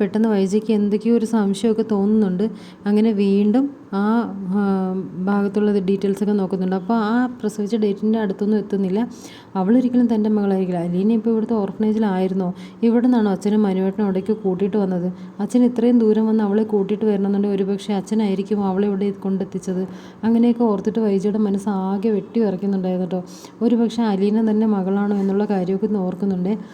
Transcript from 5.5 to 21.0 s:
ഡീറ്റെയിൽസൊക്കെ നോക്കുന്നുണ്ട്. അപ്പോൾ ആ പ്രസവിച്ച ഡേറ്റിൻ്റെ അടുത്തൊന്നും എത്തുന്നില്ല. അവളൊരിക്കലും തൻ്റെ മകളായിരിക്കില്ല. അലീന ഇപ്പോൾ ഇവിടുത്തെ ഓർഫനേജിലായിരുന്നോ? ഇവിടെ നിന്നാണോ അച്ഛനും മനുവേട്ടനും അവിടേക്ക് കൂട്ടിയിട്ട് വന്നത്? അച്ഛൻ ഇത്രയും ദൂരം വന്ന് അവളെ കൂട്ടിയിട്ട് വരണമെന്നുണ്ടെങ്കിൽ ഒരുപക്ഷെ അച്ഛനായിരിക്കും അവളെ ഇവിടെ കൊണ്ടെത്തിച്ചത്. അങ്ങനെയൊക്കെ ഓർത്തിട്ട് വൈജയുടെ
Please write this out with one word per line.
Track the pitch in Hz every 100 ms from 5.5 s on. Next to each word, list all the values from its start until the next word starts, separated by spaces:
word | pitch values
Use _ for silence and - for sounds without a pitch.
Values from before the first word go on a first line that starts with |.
| 208 208
ഡീറ്റെയിൽസൊക്കെ | 202 180 196 202 196 208
നോക്കുന്നുണ്ട്. | 208 185 190 185 190
അപ്പോൾ | 180
ആ | 233 208 240 254 247
പ്രസവിച്ച | 208 214 202 226
ഡേറ്റിൻ്റെ | 214 202 220 220
അടുത്തൊന്നും | 208 208 208 214
എത്തുന്നില്ല. | 208 196 190 196 240 - - - -
അവളൊരിക്കലും | 190 185 247 247 247 233
തൻ്റെ | 220 214
മകളായിരിക്കില്ല. | 214 202 190 180 180
അലീന | 175 180 208
ഇപ്പോൾ | 226 226
ഇവിടുത്തെ | 220 220
ഓർഫനേജിലായിരുന്നോ? | 226 196 - 214 214 214 185 190 185 180 185 - -
ഇവിടെ | 233 240 254
നിന്നാണോ | 240 208
അച്ഛനും | 185 208 214
മനുവേട്ടനും | 202 185 190 190
അവിടേക്ക് | 202 185 196
കൂട്ടിയിട്ട് | 214 196 180 196 214
വന്നത്? | 185 180 180 180 - -
അച്ഛൻ | 202 247
ഇത്രയും | 247 247 240 247
ദൂരം | 214 214 220
വന്ന് | 220
അവളെ | 208 208
കൂട്ടിയിട്ട് | 220 208 190 208
വരണമെന്നുണ്ടെങ്കിൽ | 220 202 196 202 208 196
ഒരുപക്ഷെ | 190 202 -
അച്ഛനായിരിക്കും | 196 185 220 208 190 196 208
അവളെ | 196 190 208
ഇവിടെ | 190 202
കൊണ്ടെത്തിച്ചത്. | 196 196 190 190 185 190 185 185 - - -
അങ്ങനെയൊക്കെ | 220 233 240 233
ഓർത്തിട്ട് | 233 196 208
വൈജയുടെ | 226